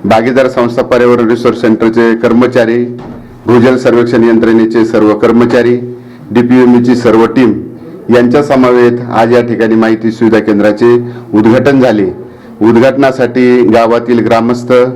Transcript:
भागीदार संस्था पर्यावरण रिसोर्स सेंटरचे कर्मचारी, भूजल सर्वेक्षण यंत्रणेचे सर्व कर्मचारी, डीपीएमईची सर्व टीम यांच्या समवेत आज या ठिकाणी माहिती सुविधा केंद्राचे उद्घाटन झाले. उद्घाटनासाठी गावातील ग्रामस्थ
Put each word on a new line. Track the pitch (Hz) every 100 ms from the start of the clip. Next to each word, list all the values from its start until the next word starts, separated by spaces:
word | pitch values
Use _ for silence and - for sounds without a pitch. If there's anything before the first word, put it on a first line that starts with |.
भागीदार | 101 110 120 127 127
संस्था | 127 120 120
पर्यावरण | 123 123 123 120 110
रिसोर्स | 117 120 113
सेंटरचे | 117 110 113 113 117 113
कर्मचारी, | 117 117 123 123 113 120 123 120 - - - - -
भूजल | 120 123 127
सर्वेक्षण | 127 117 117 123
यंत्रणेचे | 117 113 113 113 110 117
सर्व | 113 110 107
कर्मचारी, | 104 117 117 120 123 120 123 - - - - -
डीपीएमईची | 110 120 127 123 120 120 123
सर्व | 120 110 113
टीम | 131 120 98 - - - - - 120
यांच्या | 120 143
समवेत | 143 135 123 123 120 120 120
आज | 110 117
या | 120
ठिकाणी | 120 104 110
माहिती | 113 113 110 113
सुविधा | 110 113 107
केंद्राचे | 110 104 107 104 120 120 - - -
उद्घाटन | 104 110 120 135 135
झाले. | 127 107 92 - - - - -
उद्घाटनासाठी | 110 117 135 131 135 131 123 127 123 123
गावातील | 117 113 113 117 117 120
ग्रामस्थ | 107 117 117 120 120 123 123